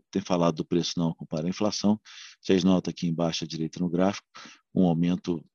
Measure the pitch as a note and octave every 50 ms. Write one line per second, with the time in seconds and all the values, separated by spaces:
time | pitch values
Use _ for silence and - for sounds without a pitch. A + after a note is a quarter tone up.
0 | _ _ - F#2+ G2 - F#2 F2 E2+ E2+ D#2+ D#2+ D#2+ - F2+ E2+ D#2+ - - F2
1 | E2+ E2 D#2+ - D#2 - E2 D#2 D#2+ F2+ F#2 - G#2 G#2 - - - G#2 G#2+ -
2 | _ - - - - - - _ - - F#2+ F#2 E2+ F#2+ F#2 F2 - F2+ - -
3 | F2+ E2+ E2 D#2+ E2+ E2 E2 - E2 D#2 D#2+ D#2 D#2+ D#2+ - E2+ F2+ E2+ E2 F2
4 | F#2 G2 G2 - - _ - - - - - - _ _ - F#2+ F#2 F2 E2 E2
5 | E2+ F2 F2+ F2 - F2+ E2+ D2+ - _